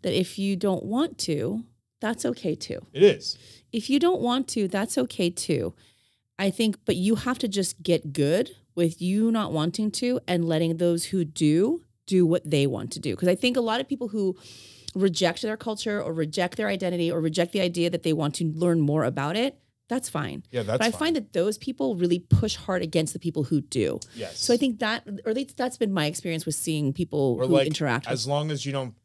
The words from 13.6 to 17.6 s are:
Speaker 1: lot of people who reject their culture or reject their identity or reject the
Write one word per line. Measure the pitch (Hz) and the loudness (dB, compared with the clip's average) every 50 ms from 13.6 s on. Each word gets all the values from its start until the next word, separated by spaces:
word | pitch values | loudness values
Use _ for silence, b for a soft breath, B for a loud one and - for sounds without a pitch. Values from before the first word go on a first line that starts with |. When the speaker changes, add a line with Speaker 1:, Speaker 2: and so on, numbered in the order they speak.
Speaker 1:
lot | 240 226 214 240 | 0 0 -2 -2
of | 269 | -2
people | _ 277 - 254 214 | _ -6 -6 -6 -4
who | 202 220 196 190 185 B B B B B B B B B B B B | -2 0 0 0 -2 B B B B B B B B B B B B
reject | 190 190 196 170 - 185 170 170 - | 2 2 2 2 2 0 0 0 0
their | - 214 220 | -4 -6 -6
culture | 220 - 226 214 208 - 220 208 202 | -4 -6 -6 -6 -4 -4 -4 -4 -2
or | - - | -4 -4
reject | 165 160 160 151 156 - 175 180 - | -2 -2 -2 -2 0 0 -2 0 0
their | - 214 | -2 -2
identity | 208 196 185 190 180 180 175 170 165 | -2 0 0 -2 -2 0 0 0 0
or | 170 165 | 0 0
reject | 156 160 156 180 170 175 - | 0 0 2 0 0 0 0
the | 202 | 0